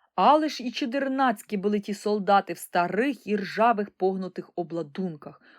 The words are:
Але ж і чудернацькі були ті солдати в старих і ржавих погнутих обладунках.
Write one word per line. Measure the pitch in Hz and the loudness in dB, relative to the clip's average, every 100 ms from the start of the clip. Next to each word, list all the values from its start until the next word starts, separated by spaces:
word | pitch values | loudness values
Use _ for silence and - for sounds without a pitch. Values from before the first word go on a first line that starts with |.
| _ | _
Але | - 202 302 311 | 2 6 6 4
ж | - | -4
і | 247 | -8
чудернацькі | - 269 269 269 262 262 220 - 208 | -6 -4 -2 -2 0 0 0 -4 -4
були | 202 208 | 0 -2
ті | 208 | -4
солдати | 202 208 208 190 196 - | -6 -2 -2 4 4 4
в | - | -10
старих | - 180 175 185 277 240 - | -4 0 0 0 -2 -2 -2
і | 208 | -4
ржавих | 185 160 233 214 202 | -2 2 2 2 -2
погнутих | - 185 190 185 - - - | -2 -2 0 -6 -10 -12 -8
обладунках. | 165 165 151 139 185 151 - - _ | -6 -6 -8 -6 -6 -6 -16 -20 _